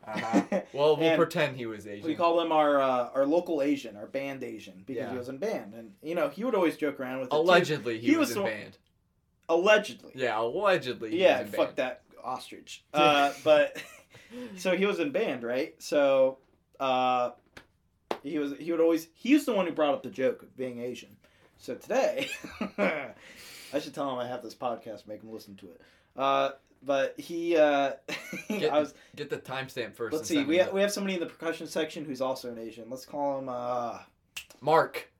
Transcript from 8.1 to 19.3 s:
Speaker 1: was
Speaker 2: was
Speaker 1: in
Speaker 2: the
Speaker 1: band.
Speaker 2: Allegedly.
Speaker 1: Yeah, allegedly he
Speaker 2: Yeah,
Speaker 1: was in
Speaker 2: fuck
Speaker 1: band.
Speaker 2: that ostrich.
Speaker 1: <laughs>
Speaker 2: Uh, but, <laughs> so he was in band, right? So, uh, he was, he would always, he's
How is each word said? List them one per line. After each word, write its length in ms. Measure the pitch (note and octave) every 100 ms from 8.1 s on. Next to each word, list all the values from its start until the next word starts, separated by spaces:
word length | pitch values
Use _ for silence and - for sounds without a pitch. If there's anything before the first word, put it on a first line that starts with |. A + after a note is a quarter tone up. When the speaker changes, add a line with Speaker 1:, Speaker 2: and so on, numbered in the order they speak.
| D#4+
Speaker 1:
was 120 | C4+
Speaker 2:
was 80 | A#2
Speaker 1:
in 60 |
Speaker 2:
the 60 | -
Speaker 1:
band. 280 | G#2+ G2+ - _ _ _ _ _ _ _
Speaker 2:
Allegedly. 640 | E3 F#3+ G#3+ G3+ - - C3
Speaker 1:
Yeah, 260 | B2+ A2
allegedly 680 | A#2 D3+ G3+ F3+ B2+ A2 A2
he 100 | E3
Speaker 2:
Yeah, 220 | F#3 C3+
Speaker 1:
was 100 | G#2+
in 20 | G2+
Speaker 2:
fuck 180 | D3+ -
Speaker 1:
band. 20 |
Speaker 2:
that 240 | B2+ B2 _ -
ostrich. 640 | - B2+ - G#2 - - _
Speaker 1:
<laughs> 40 |
Speaker 2:
Uh, 380 | D3 D3+ C#3+ C#3+ C#3 D#3
but, 360 | D3+ C#3 - - - _ -
<laughs> 400 | - A#3+ B3 F#3+
so 180 | F3+ F3+
he 100 | G3
was 140 | F#3+
in 120 | D#3
band, 320 | D3 A3 C3
right? 300 | A#2 B2+ D#3 -
So, 580 | - D#3 C#3 C3+ C3 C3 _ _ _ _
uh, 480 | C3+ B2+ B2+ B2+ B2 - _ - - _ _ _ _ -
he 160 | C#3 D#3+
was, 160 | C#3+ C#3
he 120 | D#3
would 100 | E3
always, 260 | E3 E3 -
he's 320 | _ A3+